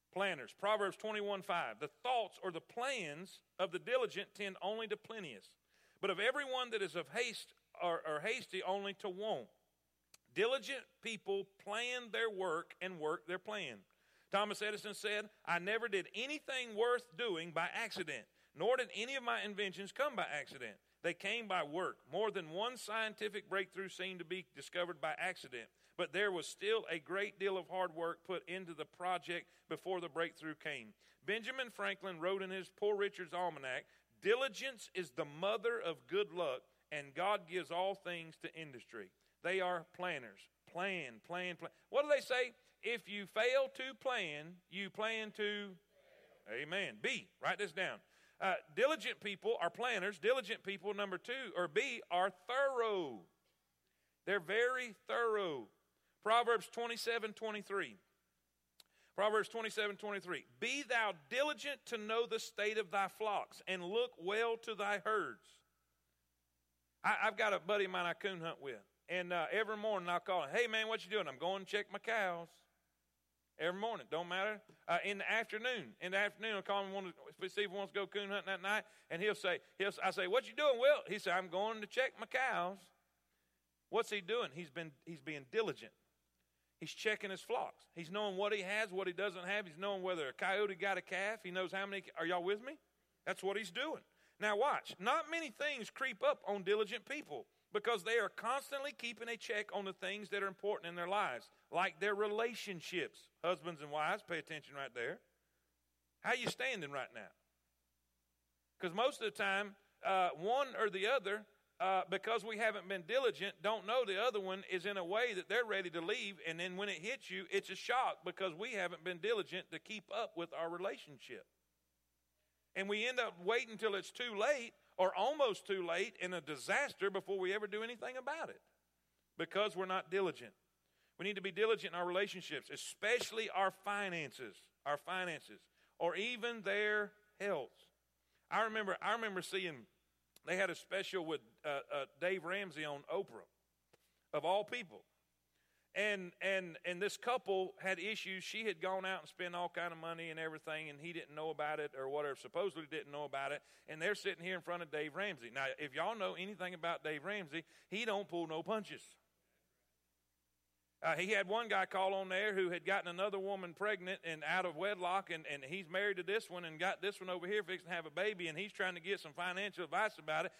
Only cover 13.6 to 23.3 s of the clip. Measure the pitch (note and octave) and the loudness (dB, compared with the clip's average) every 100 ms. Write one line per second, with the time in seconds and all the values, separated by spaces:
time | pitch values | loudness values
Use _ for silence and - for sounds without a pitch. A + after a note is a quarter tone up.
13.6 | D#3 G#2 - _ _ _ _ G3 G#3 G3 | -4 -8 -16 _ _ _ _ 2 2 0
14.6 | G#3+ G#3+ G#3 G3 G#3 G#3 G#3+ - - E3+ | -2 -2 -6 -4 -2 -2 -2 -8 0 2
15.6 | F3+ A3+ - G3+ E3+ G#3 C4 D4 - C4 | 2 0 0 0 -2 -4 -4 -4 -4 -4
16.6 | A#3+ G#3 A#3+ A#3+ - - A#3 E3 E3+ D#3 | -2 2 4 4 0 -2 0 0 -2 0
17.6 | F3 G#3 A3+ - D#3+ B2+ - _ _ C#3 | 0 0 -2 -4 -4 -6 -8 _ _ 0
18.6 | G3 B3+ A#3 F#3+ A#3+ C4+ A#3+ A3+ G3+ F#3+ | 4 4 2 -4 -4 -2 0 0 0 -2
19.6 | G3 F3+ G3 - C#4+ A3+ D#3+ D3 C3 C#3 | -2 -4 -6 0 0 0 -2 -4 -6 -10
20.6 | A#2 G2 _ _ E3+ E3 G3 A3+ G#3+ F3+ | -10 -12 _ _ -4 -2 -2 -2 0 0
21.6 | D3 E3 E3 G#2+ - E3+ A3 G3 D#3+ E3+ | 0 -2 -2 -4 -4 0 2 0 -4 -2
22.6 | A#3 B3+ - A3 A3 G#3 G#3+ | -2 -4 -4 -2 -2 -2 -4